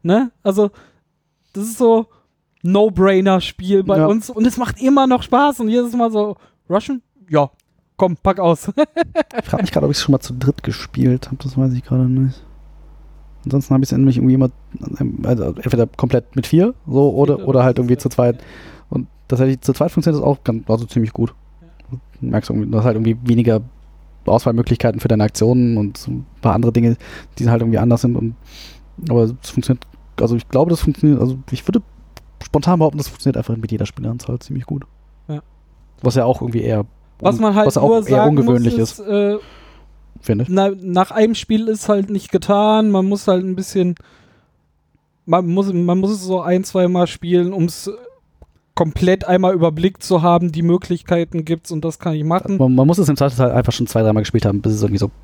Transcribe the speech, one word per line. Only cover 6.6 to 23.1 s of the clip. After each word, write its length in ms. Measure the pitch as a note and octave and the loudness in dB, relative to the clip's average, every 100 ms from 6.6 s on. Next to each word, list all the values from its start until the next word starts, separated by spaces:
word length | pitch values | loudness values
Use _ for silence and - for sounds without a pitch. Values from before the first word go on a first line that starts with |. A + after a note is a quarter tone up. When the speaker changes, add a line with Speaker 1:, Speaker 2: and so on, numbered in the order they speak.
| _ | _
Speaker 1:
„Russian? 340 | F#3 - C4 _ _ F#3+ | -4 -2 -8 _ _ _
Ja, 200 | D3+ C#3+ _ _ _ _ - | 0 0 _ _ _ _ -2
komm, 200 | F#3 E3 | -2 0
pack 220 | F#3+ G3 | -2 2
aus.“ 320 | F3 D#3+ - A#3 | 2 0 -2 -2
<laughs> 600 | D4+ - E4 E4 - A#3+ | -2 -2 -2 -2 -4 -8
Speaker 2:
Ich 40 | - | -6
frag 120 | - | -4
mich 100 | F#3+ | -2
grad, 100 | - | 0
ob 60 | C#3+ | 0
ich's 120 | C#3+ | -2
schon 100 | - | 0
mal 80 | C3+ | 0
zu 140 | - | 0
dritt 280 | B2 C3 - | -4 -4 -2
gespielt 680 | - G#2+ - B2+ B2+ B2+ - | -6 -8 -10 -2 0 0 -4
hab, 80 | C3 | -10
das 160 | C3+ C3 | -6 -2
weiß 160 | C3 | -2
ich 120 | B2 | -2
gerade 200 | - B2+ B2+ | -2 0 0
nicht. 340 | B2+ C3 B2+ - - - - - - - - - - | 0 0 -4 -20 -20 -20 -20 -20 -20 -20 -20 -20 -14
Ansonsten 300 | - C#3 - | -2 -2 2
hab 80 | C3+ | 0
ich's 100 | C3+ | 2
nämlich 240 | B2+ C3+ B2 | 2 2 4
irgendwie 180 | B2+ | 2
immer, 160 | C3 C3 - - - - - C3 - | 4 2 -2 -20 -14 -12 -6 -6 -4
also 220 | - A#2+ | -2 -2
entweder 420 | - - B2 A#2 A#2 | -2 -6 -2 0 0
komplett 480 | - B2+ B2 - | -2 0 0 -2
mit 120 | C3 - | -6 0
vier, 260 | D#3+ G3+ C4+ D#3 | 2 2 -2 -2
so, 280 | C3 C#3+ | 2 2
oder, 220 | A2+ C#3+ C3+ | 4 2 2
Speaker 1:
Vier 120 | - | 2
Speaker 2:
oder 140 | C3 | 2
halt 140 | B2+ B2 | 4 2
Speaker 1:
oder 60 | |
Speaker 2:
irgendwie 120 | B2 B2 | 0 0
Speaker 1:
zu 120 | B2+ | 0
Speaker 2:
zu 80 | - | 0
zweit. 200 | A#2+ A#2+ | 0 0
Speaker 1:
zweit. 60 | - - - - - | -10 -20 -20 -20 -8
Speaker 2:
Und 160 | B2+ B2+ _ - | -8 -8 _ -6
tatsächlich 320 | B2 C3 C3+ | 0 0 0
zu 120 | - | -2
zweit 200 | C3 D#3 | 0 0
funktioniert 280 | - D#3+ D3 | 0 0 0
das 60 | - | 0
auch 140 | C#3+ | -2
ganz, 260 | - A2+ - | -2 -6 -2
also 160 | A2+ A#2 | -4 -2
ziemlich 260 | A#2+ A2+ | -2 -2
gut. 200 | - A#2 - - - | -2 -6 -6 -20 -20
Speaker 1:
Ja. 360 | E3 - - B2 - - | -20 -20 -16 -16 -16 -10
Speaker 2:
Du 60 | B2 | -4
merkst 240 | A2+ - | -4 -2
irgendwie, 180 | A2 G#2 | -6 -2
du 60 | A2 | 0
hast 60 | |
halt 120 | A#2+ A2 | 0 0
irgendwie 200 | A2+ | -2